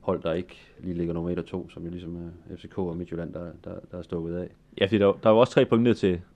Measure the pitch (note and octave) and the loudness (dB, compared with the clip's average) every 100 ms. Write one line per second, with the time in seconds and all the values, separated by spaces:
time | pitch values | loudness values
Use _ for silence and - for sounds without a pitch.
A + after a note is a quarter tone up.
0 | - E2 E2+ E2+ - - - - F#2 E2+ | -4 -4 -2 -4 -6 -14 -20 -14 -8 -4
1 | E2+ E2+ F2 E2+ E2 F#2 - - E2+ F2+ | -2 -2 -4 -4 -6 -8 -10 -12 -12 -10
2 | E2+ F2 E2+ E2+ - F2 E2+ - F2 E2+ | -10 -10 -12 -14 -16 -16 -12 -6 -4 -4
3 | F2 E2+ E2 E2+ E2+ - F2+ F2+ - F2+ | -6 -8 -8 -10 -12 -14 -14 -14 -14 -14
4 | E2 F2 E2 F2 F2 - _ - F#2+ G#2+ | -8 -6 -4 -6 -8 -14 _ 0 2 4
5 | G2 - A2+ A2 B2 C#3+ B2+ A2+ A#2+ G#2+ | 4 4 6 6 6 4 4 4 4 4
6 | G2 F2 - | 2 0 -6